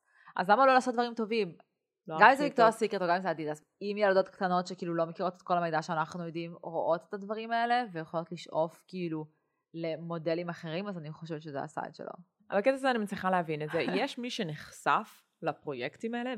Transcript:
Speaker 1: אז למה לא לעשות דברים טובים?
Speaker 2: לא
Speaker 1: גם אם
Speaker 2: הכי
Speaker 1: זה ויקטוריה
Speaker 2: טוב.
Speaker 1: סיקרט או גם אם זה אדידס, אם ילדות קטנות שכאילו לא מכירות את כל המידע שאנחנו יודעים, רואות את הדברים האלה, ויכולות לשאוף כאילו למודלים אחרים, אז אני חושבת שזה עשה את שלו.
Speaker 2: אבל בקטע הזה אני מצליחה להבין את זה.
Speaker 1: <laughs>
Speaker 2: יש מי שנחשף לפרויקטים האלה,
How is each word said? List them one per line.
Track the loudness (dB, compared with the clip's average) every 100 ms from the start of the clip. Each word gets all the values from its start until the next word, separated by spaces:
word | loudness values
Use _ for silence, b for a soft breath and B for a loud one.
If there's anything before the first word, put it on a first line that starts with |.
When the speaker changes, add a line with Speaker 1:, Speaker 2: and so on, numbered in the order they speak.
| b b b -2
Speaker 1:
אז | 4
למה | 6 8
לא |
לעשות | 6 4
דברים | 0 -2
טובים? | -2 -2 0 -2 -6 _ _ _ _ -6
Speaker 2:
לא | 8
Speaker 1:
גם |
אם | 8
Speaker 2:
הכי | 10
Speaker 1:
זה |
ויקטוריה | 4 6 6
Speaker 2:
טוב. | 6
Speaker 1:
סיקרט | 0 0
או | 2
גם |
אם | 2
זה | 0
אדידס, | -4 -4 -8 _ -10
אם | -6 2
ילדות | 4 4 2
קטנות | 0 0 0 -2
שכאילו | -6 -4
לא | -2 -2
מכירות | -2 -4 -4
את |
כל | -2 0
המידע | 0 -2
שאנחנו | -2 -2 -4 -6 -8
יודעים, | -8 -10 -10
רואות | -8 -2 0 0 -2
את |
הדברים | -10 -8 -8 -4
האלה, | -2 0 0 -2
ויכולות | -6 -6 -6 -6
לשאוף | -10 -6 -2 -2 -4 _
כאילו | -8 -6 -6 -10 _ _ _ _
למודלים | -10 -8 -8 -8 -6 -2 -4 -4
אחרים, | -8 -8 -8 -8
אז | -10
אני | -10
חושבת | -12 -10 -10
שזה | -8 -8
עשה | -8 -8 -8
את |
שלו. | -10 -14 -16 -20 _ -4
Speaker 2:
אבל | 0
בקטע | 2
הזה | 2 2
אני | 0
מצליחה | -2 -4 0
להבין | 0 0 -4
את | -2
זה. | -2 0
Speaker 1:
<laughs> | -2
Speaker 2:
יש | -2 -4
מי | -8
שנחשף | -6 -6 -8 -12 -4 0 0 0 -14 _ _
לפרויקטים | -6 -4 -6 -6 -8 -6 -6
האלה, | -6 -6